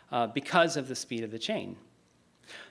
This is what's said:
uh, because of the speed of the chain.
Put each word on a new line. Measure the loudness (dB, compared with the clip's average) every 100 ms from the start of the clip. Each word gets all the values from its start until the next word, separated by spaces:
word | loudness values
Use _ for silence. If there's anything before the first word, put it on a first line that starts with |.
| -4
uh, | 0 2
because | 0 2 6 6 4
of | -4
the | -6
speed | -6 -6
of | -4
the | -6
chain. | -4 -4 -6 -12 -18 _ _ _ _ _ -20 -18 -18